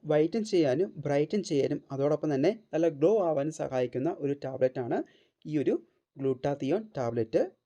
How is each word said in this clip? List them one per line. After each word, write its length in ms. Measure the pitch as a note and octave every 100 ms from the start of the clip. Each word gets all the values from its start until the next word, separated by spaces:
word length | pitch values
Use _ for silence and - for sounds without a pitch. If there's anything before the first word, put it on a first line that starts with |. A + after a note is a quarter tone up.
| D3+
വൈറ്റൻ 280 | D3+ D#3+ A3+ G#3+
ചെയ്യാനും 380 | F#3 D3 C#3+ G3+ F3+ C#3+
ബ്രൈറ്റൻ 340 | C#3+ D3+ G#3+ F3
ചെയ്യാനും 300 | D3 C3 C#3+ _
അതോടൊപ്പം 360 | C3+ C#3 D3+ D#3 C#3
തന്നെ 180 | D#3 A3 _
നല്ല 120 | D#3 E3 C#3+
ഗ്ലോ 160 | D#3+ A3 F3
ആവാനും 260 | D3+ D3+ D#3
സഹായിക്കുന്ന 480 | C#3+ B2+ B2 B2+ C3+ -
ഒരു 120 | C#3+ C#3+
ടാബ്ലറ്റാണ് 540 | C3+ C3 C3 C3 A#2+ F#3+ E4+ _ _ _ D#3+
ഈ 20 | D3+
ഒരു 140 | C3+ D4+ - _ _ -
ഗ്ലൂട്ടാത്തിയോൺ 600 | C3+ B2+ C#3 C#3+ C3+ F#3 G#3+ -
ടാബ്ലറ്റ്. 460 | A#2+ A#2 A2+ F3 F4 _